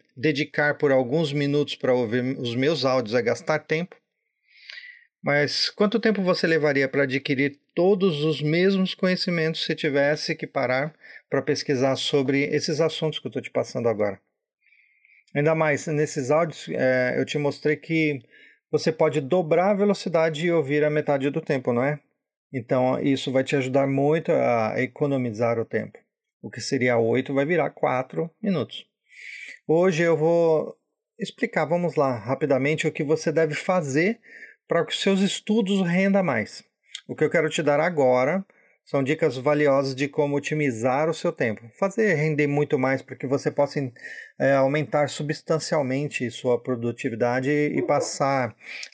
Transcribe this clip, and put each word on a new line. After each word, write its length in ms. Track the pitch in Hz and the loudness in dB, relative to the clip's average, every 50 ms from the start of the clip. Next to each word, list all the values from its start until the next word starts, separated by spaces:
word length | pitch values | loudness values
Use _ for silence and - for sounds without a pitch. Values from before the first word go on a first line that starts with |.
| _ _ _ | _ _ _
dedicar 600 | 123 117 156 143 135 151 - - - 147 147 143 | -2 -2 0 0 0 -4 -4 -2 -2 0 0 0
por 140 | - 151 139 | 2 2 4
alguns 420 | 135 131 127 117 135 165 165 139 143 | 4 4 2 2 0 0 0 0 0
minutos 420 | 147 143 143 143 147 147 - - | -2 0 0 2 0 0 -2 -4
pra 180 | - - - 123 | -4 0 0 2
ouvir 440 | 127 123 107 113 127 123 127 139 135 | 2 2 0 0 -2 -2 -2 -4 -4
os 160 | 131 120 117 | -6 -4 -2
meus 300 | 123 131 151 165 139 131 | 0 0 0 2 2 0
áudios 280 | 135 127 131 117 104 113 | 0 0 0 0 0 0
é 80 | 123 | 0
gastar 380 | 110 117 151 - - - 156 151 | 0 0 -2 -2 -2 -2 -2 -2
tempo? 360 | - - 156 160 175 - - - _ _ _ _ _ _ _ _ _ _ _ - - - - - - - - - _ _ _ _ | -2 -2 -4 -4 -4 -6 -12 -18 _ _ _ _ _ _ _ _ _ _ _ -20 -20 -20 -20 -18 -20 -20 -20 -20 _ _ _ _
Mas 480 | - 143 143 147 147 143 - - - - | -2 0 0 2 0 0 0 -2 -4 -2
quanto 300 | - - 208 202 240 220 | 0 0 0 2 2 2
tempo 220 | - 220 202 202 | 0 0 0 2
você 260 | 185 180 180 - - | 0 0 0 0 2
levaria 400 | 170 165 156 143 151 139 139 135 | 2 2 2 2 2 2 2 0
pra 160 | 131 135 135 143 | 0 0 0 0
adquirir 560 | 131 127 135 - - 143 127 143 139 139 - _ _ - | 0 0 -2 -2 -2 0 0 0 -2 -2 -6 _ _ -2
todos 480 | - 175 190 208 180 190 190 156 143 147 | 2 4 4 4 4 2 2 2 0 0
os 180 | 160 147 131 | -2 0 0
mesmos 540 | 147 151 156 175 190 196 196 190 190 185 - | 0 0 2 2 2 4 2 2 0 -2 -2
conhecimentos 720 | - - 185 185 180 - 185 175 170 156 160 160 - - | -2 0 0 0 0 -2 -2 -2 0 0 -2 -2 -4 -4
se 100 | - 160 | -4 -4
tivesse 580 | - - 151 135 143 139 143 151 151 - - 160 | -2 -2 0 2 2 2 2 2 0 -2 -6 -6
que 140 | - - | -6 -8
parar 460 | 131 - 143 131 123 127 131 143 160 - _ - - - - - - | -6 -4 -2 0 0 0 0 -2 -4 -8 _ -20 -20 -20 -20 -8 -4
pra 120 | - 143 | -2 -2
pesquisar 560 | 135 - 139 - - - 143 123 131 135 135 | 0 0 -2 -2 -2 -2 0 2 2 2 0
sobre 460 | 131 - - - 143 135 127 135 139 143 | 0 -2 0 0 2 2 2 2 0 0
esses 340 | - 147 147 - - 156 135 | 0 -2 -2 -2 -2 0 0
assuntos 400 | 165 156 - - 160 156 147 - | 0 0 -2 -2 -4 -4 -4 -6
que 80 | - | -8
eu 40 | 131 | -8
tô 100 | - 131 | -8 -8
te 100 | - - | -8 -4
passando 380 | - 131 117 - - 127 117 117 | -4 -4 -4 -4 -4 -2 -2 0
agora? 300 | 110 101 107 101 98 - _ _ _ _ _ _ _ _ _ _ _ _ _ _ _ _ _ _ _ _ _ _ - | 0 0 -2 -2 -4 -6 _ _ _ _ _ _ _ _ _ _ _ _ _ _ _ _ _ _ _ _ _ _ -2
Ainda 180 | 143 147 160 160 | 0 2 2 2
mais, 320 | 160 160 151 143 - - | 2 2 2 0 0 -2
nesses 440 | 170 156 147 156 147 - 147 131 123 | -2 -2 0 0 -2 -2 -2 0 2
áudios, 360 | 147 160 175 160 139 - - 160 | 2 2 2 0 -4 -8 -10 -8
é, 460 | 156 - 131 131 127 127 127 123 120 | -4 0 2 2 2 2 0 0 0
eu 80 | 127 135 | -2 -2
te 120 | - - | -2 -2
mostrei 380 | 147 147 143 135 - - 151 151 | -2 -2 -2 -2 -2 0 -2 -2
que 460 | 143 - - 165 160 156 151 143 123 - _ _ - - - _ _ _ _ | -2 -2 -2 0 0 2 0 0 -4 -8 _ _ -20 -20 -20 _ _ _ _
você 220 | - 151 - 170 160 | -2 0 0 0 2
pode 260 | - 165 156 135 151 | 2 2 2 2 0
dobrar 520 | 135 127 180 185 170 151 165 165 185 202 | -2 0 0 0 2 2 2 2 4 2
a 40 | 208 | 2
velocidade 720 | 190 202 208 190 - - 196 160 165 160 165 156 143 170 | 2 2 0 0 0 -2 -2 0 2 2 0 0 -2 0
e 40 | 175 | 0
ouvir 340 | 170 165 143 131 147 151 151 | 2 2 2 2 2 2 2
a 40 | 151 | 2
metade 400 | 151 151 147 - 143 139 135 143 | 2 0 0 0 0 0 0 0
do 120 | 135 135 | -2 -2
tempo, 320 | - - 147 131 131 127 120 | -2 -2 -2 -2 0 0 0
não 100 | 120 127 | 0 0
é? 160 | 143 151 147 _ _ _ _ _ _ _ _ _ _ | 0 -2 -4 _ _ _ _ _ _ _ _ _ _
Então, 480 | 143 131 113 - 143 127 127 127 131 120 | -10 -8 -4 -2 0 2 2 2 0 0
isso 320 | - 143 135 127 - 139 | 0 0 0 0 -2 -2
vai 120 | 127 131 131 | -2 -2 0
te 120 | - 156 | 0 0
ajudar 280 | 139 127 131 127 139 139 | -2 0 0 0 0 0
muito 460 | 139 139 139 139 147 156 165 156 - | 0 0 0 2 2 0 0 0 0
a 500 | 160 131 127 123 120 113 110 107 98 120 | 0 2 2 2 2 2 0 0 -2 -2
economizar 800 | 131 123 - - 151 143 139 131 127 117 104 107 120 117 117 113 | -4 -4 -4 -4 -2 -2 0 -2 -2 -4 -4 -2 -2 0 0 -2
o 60 | 110 | -4
tempo. 340 | - - 110 107 107 - - _ _ _ _ _ _ _ _ | -4 -4 -6 -6 -6 -12 -20 _ _ _ _ _ _ _ _
O 80 | - 104 | -16 -16
que 120 | - 120 | -12 -12
seria 360 | 110 - 143 131 123 127 120 | -6 -4 -2 0 0 2 2
oito 360 | 117 113 113 120 127 131 - 139 | 2 2 2 0 0 -2 -2 -2
vai 120 | 135 143 | -2 0
virar 240 | 151 180 160 139 147 | 0 0 0 -2 -2
quatro 600 | - - - 143 131 127 135 - - 165 160 165 - _ | -4 -4 -2 -2 -2 -2 -4 -6 -6 -6 -6 -6 -8 _
minutos. 440 | 214 208 185 151 120 - - - - _ _ _ _ _ - - - - - - - - - - _ | -4 -2 -2 -2 -2 -6 -8 -16 -20 _ _ _ _ _ -20 -20 -20 -18 -18 -16 -16 -18 -20 -8 _
Hoje 360 | - 156 170 180 190 160 156 170 | 0 2 4 4 4 2 2 2
eu 120 | 170 165 | 2 2
vou 600 | 147 151 165 170 170 170 160 160 147 - - - _ _ _ _ _ _ _ _ - | 2 2 2 4 4 4 4 2 2 0 -4 -8 _ _ _ _ _ _ _ _ -12
explicar, 460 | - - - - 185 - - 196 156 | -10 -10 -6 -6 -6 -2 -2 -2 0
vamos 300 | 139 170 175 175 165 - | 0 0 0 -2 0 0
lá, 220 | 156 139 135 123 | 2 2 2 0
rapidamente, 720 | 110 101 117 135 - 160 139 139 127 135 147 156 151 - | -2 -4 -4 -4 -2 0 2 2 2 2 0 0 0 -2
o 40 | 156 | -2
que 120 | - - 156 | -2 -2 -2
você 260 | 139 156 156 - 170 | 0 0 0 0 0
deve 240 | 147 160 165 156 147 | 0 2 2 0 0
fazer 640 | - - - 185 185 156 135 127 151 170 202 233 - _ - - - - - - _ _ | -4 -2 0 0 0 0 0 0 2 2 2 0 -4 _ -20 -20 -20 -20 -20 -20 _ _
para 200 | - 165 170 170 | -2 0 0 0
que 80 | - - | -2 -4
os 80 | - | -2
seus 180 | - 196 196 190 | 0 2 2 2
estudos 640 | 202 185 - - - - 214 233 202 180 202 190 185 | 2 0 -2 -2 -2 0 0 2 2 2 0 0 0
renda 380 | 170 170 185 190 202 196 202 180 | 2 2 2 2 4 2 2 2
mais. 400 | 160 127 110 104 - - - - _ _ _ _ _ - - - | 2 0 -2 -2 -4 -8 -16 -20 _ _ _ _ _ -20 -16 -14
O 80 | - 123 | -10 -2
que 100 | - 156 | 0 0
eu 40 | 147 | 2
quero 200 | 156 175 151 156 | 2 2 0 0
te 120 | - - | 0 0
dar 180 | 151 147 143 147 | 0 2 2 2
agora 640 | 156 180 175 147 135 127 123 127 127 143 175 196 190 - _ _ _ _ _ _ _ | 2 0 2 2 4 4 4 4 4 2 0 -2 -4 -6 _ _ _ _ _ _ _
são 180 | - - 139 135 | -4 -2 -2 0
dicas 320 | 127 151 156 165 151 123 | 0 0 0 0 0 0
valiosas 580 | 131 123 147 147 147 147 143 135 139 139 135 131 | 0 0 0 2 4 4 4 4 2 2 0 -2
de 140 | 127 143 | -4 -4
como 300 | 139 - 156 147 143 143 | -2 0 0 0 0 0
otimizar 720 | 143 143 - 156 151 151 139 117 107 117 127 127 143 156 165 | -2 -2 -2 -2 0 0 0 0 0 0 0 2 2 0 0
o 40 | 156 | -2
seu 180 | - - 175 | -2 -2 -4
tempo. 380 | 160 - 139 117 104 - 117 117 - | -2 -2 -2 -2 -2 -4 -8 -16 -8
Fazer 360 | - 196 196 - 226 220 208 170 | -4 -4 -2 0 0 0 2 2
render 320 | 143 151 156 151 143 147 | 2 0 0 2 2 0
muito 320 | 143 143 143 147 143 156 131 | 2 2 0 0 0 0 2
mais 220 | 131 131 135 131 | 2 2 0 -2
para 160 | - - 123 | -4 -8 -12
que 100 | - - | -10 -4
você 240 | 127 139 135 - 151 | -2 -2 -2 -2 -2
possa, 280 | 147 - 143 139 - 151 135 123 - - - - - - - - _ - | 0 0 0 0 -2 -4 -6 -6 -8 -12 -16 -18 -16 -18 -18 -16 _ -2
eh, 140 | 135 135 139 | 2 2 4
aumentar 560 | 135 135 135 143 156 147 - - 147 147 135 | 4 2 2 2 0 -2 0 0 0 0 0
substancialmente 1200 | - - 151 147 151 - - - 165 151 - - 170 156 139 127 131 139 147 143 - - 127 117 | -2 -4 -6 -6 -6 -6 -4 -2 -2 -2 -2 -2 -2 0 0 0 -2 -2 -4 -4 -4 -4 -6 -6
sua 260 | 113 - - 127 120 | -6 -4 0 0 0
produtividade 920 | 117 - 131 127 117 117 120 120 - - 135 113 107 123 120 120 131 127 139 | 0 0 -2 -4 -2 -2 -4 -4 -4 -4 -4 -2 0 0 0 0 0 0 2
e 320 | 151 147 147 147 - 139 | 2 2 2 0 0 0
passar 720 | 127 - 147 143 123 - - - 147 139 139 135 123 110 - _ - - - - - - | 0 2 2 0 0 -2 -2 -2 0 0 0 0 -2 -4 -6 _ -18 -18 -16 -16 -16 -10